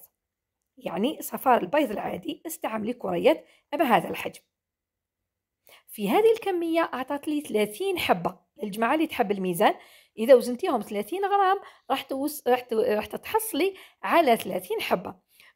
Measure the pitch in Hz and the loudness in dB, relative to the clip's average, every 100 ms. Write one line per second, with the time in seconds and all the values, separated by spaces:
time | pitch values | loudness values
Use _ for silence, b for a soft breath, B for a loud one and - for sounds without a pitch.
0 | - _ _ _ _ _ _ _ 214 170 | -16 _ _ _ _ _ _ _ -10 -4
1 | 233 311 - 214 277 233 - 285 269 196 | -4 -4 -8 -2 2 4 4 0 0 -2
2 | 190 - 262 - 339 - 277 220 214 - | -6 -8 -8 -10 -10 -8 -6 -6 -6 -6
3 | 196 175 196 320 b b b 294 294 202 | -4 2 4 2 b b b -2 4 4
4 | - 165 - - _ _ _ _ _ _ | 2 -6 -8 -12 _ _ _ _ _ _
5 | _ _ _ _ _ _ _ b b - | _ _ _ _ _ _ _ b b -6
6 | 202 320 440 440 392 359 339 330 330 247 | 0 4 4 4 0 -2 0 0 0 -2
7 | 262 285 311 294 302 214 208 214 392 359 | -6 -6 -4 -4 -2 -2 -2 -2 -4 -2
8 | - 196 170 - _ - 214 196 233 311 | 0 0 -2 -8 _ -12 -10 -4 0 0
9 | 320 - 208 202 185 170 240 339 B B | 0 -2 -2 -2 -2 2 2 2 B B
10 | B - 226 254 220 247 370 254 202 202 | B 0 6 6 6 -4 -2 -2 -4 -6
11 | 208 359 392 403 381 392 B B - 269 | -6 -4 0 2 2 0 B B -6 -4
12 | - 269 285 294 - 254 - 220 - 208 | -4 -4 -4 -4 0 0 0 -2 0 0
13 | 208 214 - 427 - 277 381 381 B B | -4 -10 -2 -2 -2 -2 -2 -4 B B
14 | 190 294 302 226 - 180 - - - 196 | 0 2 4 2 0 -6 -4 -6 -2 -4
15 | 185 - _ b b | -4 -14 _ b b